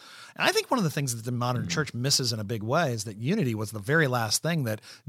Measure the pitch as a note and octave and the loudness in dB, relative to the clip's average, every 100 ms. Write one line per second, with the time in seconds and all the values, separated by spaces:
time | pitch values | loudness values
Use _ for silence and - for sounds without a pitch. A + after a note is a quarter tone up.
0 | - - - - G3 F#4+ G4+ C4 E3+ D3+ | -20 -20 -18 0 2 2 2 2 2 0
1 | C#3+ A#2 A2+ B2 B2 B2 - D#3 D3 A#2 | -2 -4 -4 0 0 0 0 -2 -2 -2
2 | B2+ - B2+ A#2 G2+ A#2 G#2+ D3 D#3+ A#2 | 0 2 0 -2 -4 -4 0 2 2 -2
3 | G#2 G2+ A#2+ G#3+ C#3 A2 G#2 A2 G2 D#3 | -6 -6 -2 0 0 0 -4 -6 2 4
4 | D3 B2 A2+ - D3+ E3+ B2 G#2+ - - | 4 4 2 0 0 0 0 -4 -8 -14